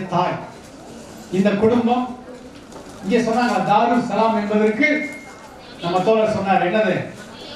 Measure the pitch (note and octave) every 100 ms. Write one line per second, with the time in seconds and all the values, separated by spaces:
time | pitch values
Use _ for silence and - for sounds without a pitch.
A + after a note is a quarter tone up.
0 | - F3 F3 E3 - - - - - -
1 | - - - F#3 G3+ G3 A3 A#3+ A#3 B3
2 | B3 - - - - - - - - -
3 | F#3+ A#3+ A3+ A#3 A#3+ G3+ G3 G#3+ A#3 B3
4 | - G3+ A3 G#3 G3+ G#3 G#3+ G#3+ D4+ D4
5 | - - - - - - - - E3+ F3+
6 | A3 A3 G#3+ G3 F#3+ F#3 F3+ G#3+ G#3 E3
7 | - - - - -